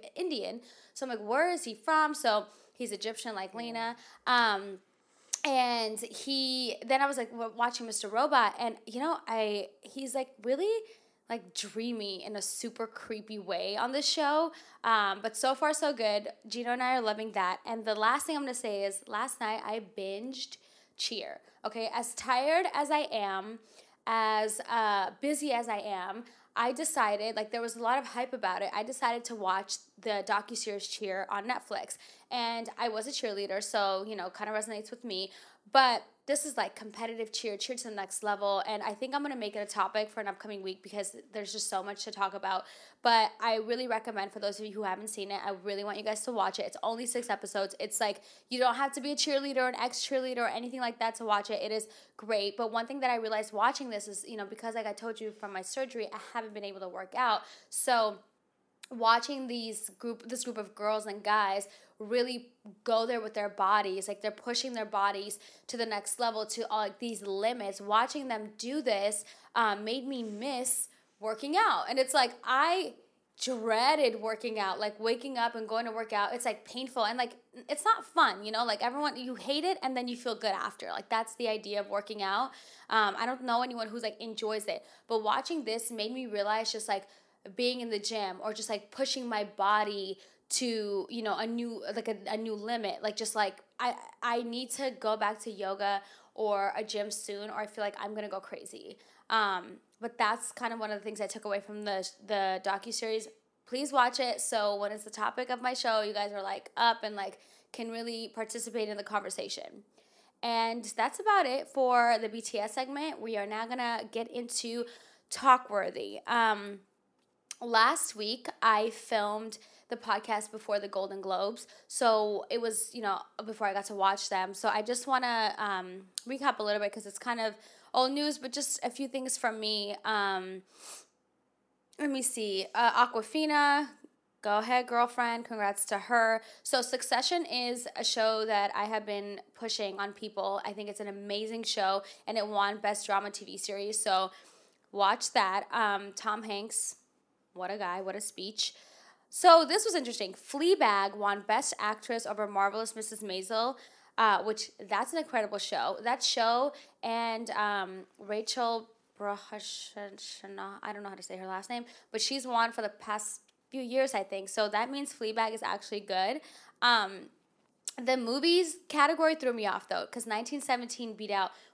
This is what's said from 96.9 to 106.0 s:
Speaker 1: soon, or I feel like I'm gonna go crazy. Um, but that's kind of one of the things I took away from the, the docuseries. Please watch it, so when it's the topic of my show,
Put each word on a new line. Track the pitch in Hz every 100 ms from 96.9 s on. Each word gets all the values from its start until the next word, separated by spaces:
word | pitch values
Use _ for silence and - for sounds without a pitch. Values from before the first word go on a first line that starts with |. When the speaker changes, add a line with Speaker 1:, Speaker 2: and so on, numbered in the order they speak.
| 208 208
Speaker 1:
soon, | 208 - 202 214
or | 214
I | 208
feel | 220
like | 202 202
I'm | 208 214
gonna | 208
go | 190
crazy. | - - - - - - - - -
Um, | 220 208 185 190 202 _ -
but | 226 226
that's | 214 240 -
kind | - 240
of | 226
one | 214
of | 208
the |
things | 208 214
I | 196
took | 220 208
away | 202
from | 202 208
the, | 208 190 185 - 196
the | 202 190 190 190
docuseries. | 196 226 214 226 220 214 - _ _ -
Please | 254 285
watch | 269 247 254
it, | 247 -
so | - 226 208 202
when | 202
it's | 214
the | 214
topic | 220 208 - 247
of | 247
my | 254 254
show, | 247 220